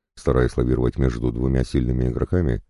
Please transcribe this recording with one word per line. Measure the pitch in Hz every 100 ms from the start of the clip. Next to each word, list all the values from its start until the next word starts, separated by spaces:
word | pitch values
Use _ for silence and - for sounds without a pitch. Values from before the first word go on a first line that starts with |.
| _ -
стараясь | 71 64 60 -
лавировать | 62 60 62 -
между | 65 58 60
двумя | 58 65 65
сильными | 64 69 62 62 62
игроками | 60 62 90 78 55